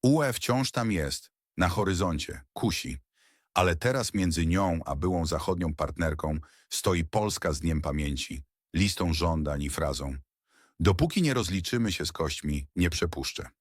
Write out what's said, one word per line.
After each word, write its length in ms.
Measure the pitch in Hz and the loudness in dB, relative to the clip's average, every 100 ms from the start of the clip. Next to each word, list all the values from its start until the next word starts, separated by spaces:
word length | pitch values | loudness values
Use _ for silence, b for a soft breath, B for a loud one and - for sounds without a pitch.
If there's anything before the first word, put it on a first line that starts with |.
U 200 | 127 151 | 6 4
E 100 | 143 | 4
wciąż 380 | 120 - 127 135 | 0 0 0 2
tam 220 | - 113 | 0 0
jest, 380 | 95 71 - - _ _ - | 0 0 -4 -10 _ _ 0
na 120 | 90 | 2
horyzoncie, 720 | 90 98 92 92 78 - - - | 2 2 2 0 0 -4 -10 -12
kusi. 460 | - 113 90 62 65 _ b b b b | -2 -2 -2 -6 -10 _ b b b b
Ale 220 | - 90 82 | 2 4 4
teraz 380 | 120 131 - | 0 0 -2
między 320 | 104 90 80 82 | 0 0 2 2
nią 340 | 92 98 80 - | 2 2 0 -4
a 100 | 69 | -2
byłą 300 | 87 90 78 | 0 0 0
zachodnią 480 | 76 - 92 85 | -2 -2 -2 -2
partnerką 640 | 76 73 69 82 73 78 78 B B B | -2 -4 -2 -2 -2 -2 -4 B B B
stoi 340 | - - 90 | -4 0 0
Polska 480 | 80 107 107 - 90 | 0 0 0 -2 -2
z 80 | 73 | -2
Dniem 200 | 82 80 | 0 0
Pamięci, 640 | 73 73 73 67 - 69 - _ _ | -2 -2 -2 -4 -6 -10 -14 _ _
listą 380 | 80 101 - 90 | -2 0 0 0
żądań 500 | 80 85 80 76 73 | 2 0 0 0 -2
i 80 | 71 | -4
frazą: 460 | 69 78 71 69 67 - _ _ b b b | -2 -2 -2 -6 -8 -12 _ _ b b b
"Dopóki 420 | 85 92 165 202 | 2 4 2 4
nie 120 | 165 | 2
rozliczymy 580 | 127 101 95 87 123 113 | 2 0 -2 0 0 0
się 140 | 87 87 | -2 -6
z 60 | |
kośćmi, 540 | - 78 73 76 73 69 - | -2 -4 -2 -4 -4 -4 0
nie 140 | 87 | 2
przepuszczę". 580 | - 85 - 67 - - _ | 2 -2 -2 -6 -8 -12 _